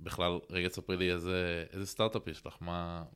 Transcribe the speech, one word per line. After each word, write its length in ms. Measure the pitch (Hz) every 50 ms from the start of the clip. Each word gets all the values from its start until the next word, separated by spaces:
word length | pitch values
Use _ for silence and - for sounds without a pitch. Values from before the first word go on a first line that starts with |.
בכלל, 380 | 85 85 - - 87 90 87 85 - -
רגע 180 | 90 92 87 92
תספרי 280 | - - - - 92
לי 160 | 90 92 90 90
איזה, 520 | 85 82 90 92 90 90 87 85 85 82 - -
איזה 140 | 95 98
סטארט-אפ 400 | 95 - - 110 110 - 110 - 85
יש 180 | 78 - -
לך, 100 | 80 - -
מה, 440 | 80 87 87 87 85 85 85 85 82 - -